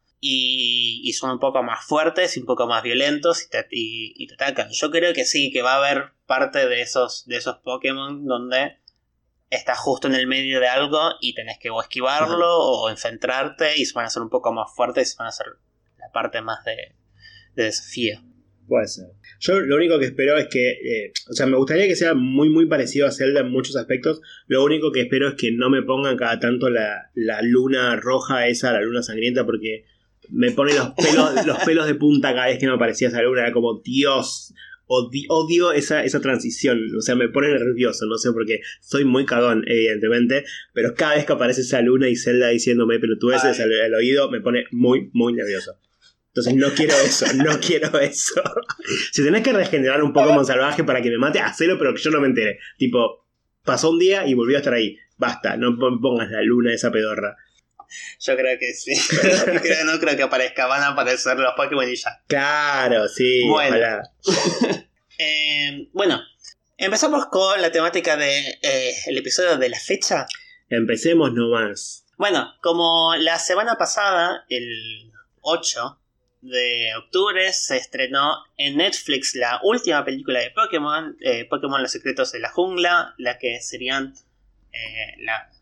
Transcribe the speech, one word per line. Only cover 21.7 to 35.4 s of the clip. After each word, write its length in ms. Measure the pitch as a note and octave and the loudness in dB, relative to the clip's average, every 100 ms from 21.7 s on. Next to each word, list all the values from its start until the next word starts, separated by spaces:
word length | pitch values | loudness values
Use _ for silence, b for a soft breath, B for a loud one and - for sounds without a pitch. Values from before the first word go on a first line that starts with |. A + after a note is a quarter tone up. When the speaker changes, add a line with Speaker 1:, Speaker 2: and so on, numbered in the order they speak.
| D#3+ G#3 | 2 2
Speaker 2:
que 80 | D#3+ | 2
sea 200 | E3+ C#3+ | 2 2
muy, 340 | B2+ C3+ D#3 | 2 2 4
muy 160 | D#3 E3 | 4 4
parecido 400 | D3+ B2 C#3+ C#3 | 2 0 2 2
a 40 | |
Zelda 300 | - C3+ C#3+ | 2 2 2
en 100 | B2+ | 2
muchos 240 | C3 B2+ C3+ | -2 -2 -4
aspectos. 440 | A2+ C3 D#3 D#3 B B - | -2 -2 -2 -4 B B -2
Lo 160 | C3 | 2
único 280 | D3 D#3 D3 | 4 2 0
que 100 | C3 | 0
espero 280 | A#2+ C3+ C#3 | 0 0 0
es 60 | C#3 | 0
que 160 | A#2+ | -2
no 180 | A#2 B2+ | 0 2
me 140 | C3+ | 2
pongan 340 | C3 C3 C#3 B2 | 2 0 0 0
cada 220 | A#2 A2+ | -2 0
tanto 320 | A#2+ B2 C3 | 0 0 0
la, 400 | A#2 G#2+ G#2 - | 0 -2 -6 -8
la 300 | B2 A2+ G#2+ | -6 -4 -2
luna 520 | A#2 B2 C3 C3 B2 A2 | 2 2 4 2 0 0
roja 500 | A#2 C3 B2+ C3 A#2+ | 0 -2 0 0 0
esa, 260 | A#2 B2+ | 0 0
la 80 | A2 | 0
luna 220 | A2 A#2+ | 0 -4
sangrienta, 420 | A#2 A2 A#2+ B2 A2+ | -4 -4 -2 0 0
porque 400 | A2 A2 A2 - _ _ _ - | -2 -6 -8 -14 _ _ _ -6
me 180 | - B2 | 0 0
pone 220 | A#2+ C#3+ | 2 2
los 160 | D3 B2 | 2 0
pelos, 520 | - D#3 D#3+ D#3 C3 D3+ | 0 4 4 4 2 0
Speaker 1:
<laughs> 0 | |
Speaker 2:
los 140 | - | 0
pelos 260 | E3 D#3+ D3+ | 0 2 0
de 80 | |
punta 400 | C#3+ D3 C#3+ C#3 | 2 4 4 2
cada 140 | B2 B2+ | 2 0
vez 100 | B2 | 0
que 80 | C3+ | 0
me 80 | |
aparecía 360 | B2 A#2 G#2+ B2 | 2 0 0 0
esa 120 | A#2 | 2
luna. 200 | A#2+ B2+ | 2 2
Era 120 | A#2+ | 0
como, 280 | A#2+ A#2 G#2+ | 0 0 -2
Dios, 680 | A#2+ C3+ C#3 C3+ - - - B B B - | -2 0 2 2 -2 -10 -16 B B B -2
odi-, 400 | B2+ A#2+ C3+ C#3+ | 0 0 -6 0
odio 420 | E3 | 0